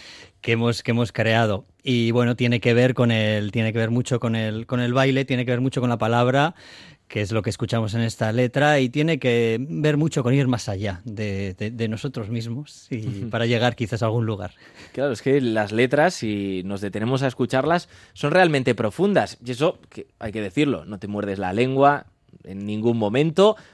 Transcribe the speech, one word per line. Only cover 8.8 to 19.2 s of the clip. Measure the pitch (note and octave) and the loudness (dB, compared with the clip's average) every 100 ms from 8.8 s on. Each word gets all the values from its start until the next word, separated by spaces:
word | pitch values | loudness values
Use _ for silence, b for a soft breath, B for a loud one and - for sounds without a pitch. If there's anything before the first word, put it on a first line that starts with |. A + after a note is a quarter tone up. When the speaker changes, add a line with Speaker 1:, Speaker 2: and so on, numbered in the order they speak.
Speaker 1:
y | B2+ | 2
tiene | C#3+ D#3+ D#3 | 0 0 0
que | B2+ A#2 A#2 A2+ | 2 2 2 0
ver | C#3 E3 D3+ D3 | -4 -2 0 2
mucho | D#3 D3 | 0 0
con | A#2+ | 2
ir | C3+ C3 | 2 2
más | A#2+ - | 0 -2
allá | G2 G#2 F2+ A#2+ | -4 -4 -6 -10
de, | G#2 G#2+ G2 G2 F#2+ | -6 -4 -4 -6 -6
de, | G#2+ | -8
de | A#2 A2+ | -4 -4
nosotros | A2 C#3+ C3 G2+ | -4 -6 -8 -6
mismos | A#2 A#2 A#2 D3+ - - | -6 -6 -8 -10 -18 -10
y | A#2+ A2 | -8 -6
Speaker 2:
Ujú. | G2 A#2 | -8 -6
Speaker 1:
para | A2+ A#2 | -2 0
llegar | A#2 A#2+ A2+ | 2 2 0
quizás | A2 A2 | -4 -2
a | A2+ | 0
algún | A#2 A2 | 0 -2
lugar. | G2+ F#2 - B B B | -4 -8 -14 B B B
Speaker 2:
Claro, | - C#3 | -4 -4
es | A2+ | -2
que | C3+ C#3 | 0 2
las | B2 A2 G#2 | 2 0 0
letras, | A2 B2 C#3+ E3 | 2 2 4 2
si | - A2+ G#2 G2 F#2 F#2 | 0 -4 -4 -4 -4 -6
nos | G2 | -6
detenemos | G2+ G2+ A2 C3 | -6 -4 -2 0
a | C3+ | -2
escucharlas, | - B2 C3 C#3+ E3+ - b b | -2 -2 0 0 -2 -4 b b
son | - D3 | -6 0
realmente | E3 F3+ C#3+ B2+ A2+ | 4 4 2 0 0
profundas. | A2 - G3 F3+ | -2 0 2 2